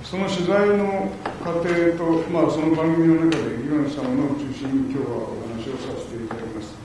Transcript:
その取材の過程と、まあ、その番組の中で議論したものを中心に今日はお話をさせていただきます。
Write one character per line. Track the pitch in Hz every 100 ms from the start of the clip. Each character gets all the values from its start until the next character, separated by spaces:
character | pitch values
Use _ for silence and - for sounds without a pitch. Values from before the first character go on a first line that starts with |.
そ | - 185
の | 190
取 | 185 175
材 | 202 208 202
の | 202 196 196 - - -
過 | 175
程 | 170 175 175 170 165
と、 | 165 165 160
ま | 170 156
あ、 |
そ | 147
の | 156 160
番 | 160
組 | 165 165
の | 160 165
中 | 156 -
で | 117
議 | 139
論 | 151 139
し | 139
た |
も | 127 131
の | 147
を | 147
中 | 135
心 | - 135 135 127
に |
今 | 135
日 | 120
は | 117
お | 110 110
話 | 113 113 123
を | 123
さ | 131 123
せ | 110 113
て |
い | 113
た | 113
だ |
き | 113
ま | 110
す。 | 101 -